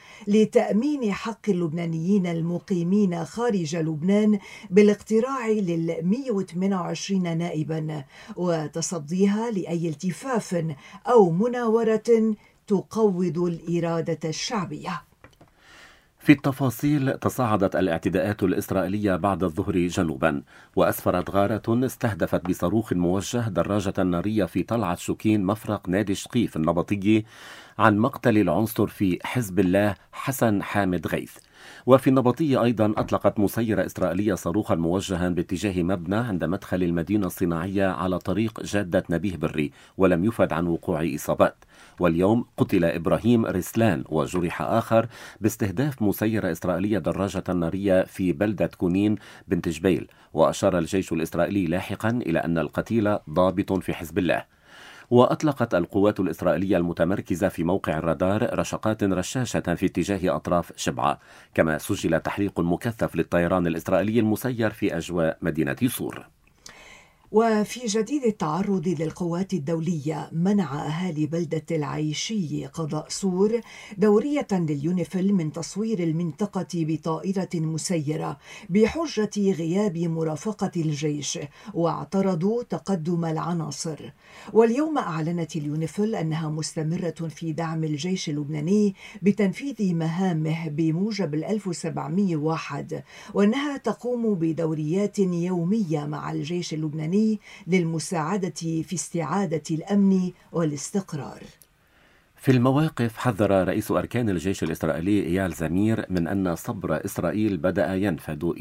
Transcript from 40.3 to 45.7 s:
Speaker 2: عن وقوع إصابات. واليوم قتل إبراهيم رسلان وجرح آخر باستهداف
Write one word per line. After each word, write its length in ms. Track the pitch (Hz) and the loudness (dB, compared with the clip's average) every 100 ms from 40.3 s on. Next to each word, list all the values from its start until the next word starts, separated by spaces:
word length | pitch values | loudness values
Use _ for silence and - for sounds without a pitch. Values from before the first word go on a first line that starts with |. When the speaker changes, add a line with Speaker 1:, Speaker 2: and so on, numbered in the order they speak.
| - 92 | 2 2
Speaker 2:
عن 140 | 78 87 | 2 0
وقوع 480 | 82 - 80 80 | -2 -2 -2 -2
إصابات. 500 | 71 - 78 95 - _ - - - | -4 -2 2 2 0 _ -20 -16 0
واليوم 440 | 87 82 92 117 113 - | 2 4 4 4 0 -2
قتل 280 | 123 95 | 2 4
إبراهيم 640 | 85 85 85 80 110 120 110 | 2 2 2 2 4 4 4
رسلان 580 | 92 85 113 113 76 64 | -2 -2 2 2 2 0
وجرح 540 | 78 71 90 87 - | 0 0 0 -2 -2
آخر 460 | 76 110 - 113 117 - - - | -2 0 2 2 2 -4 -18 -2
باستهداف 600 | 107 - 104 | -2 0 -4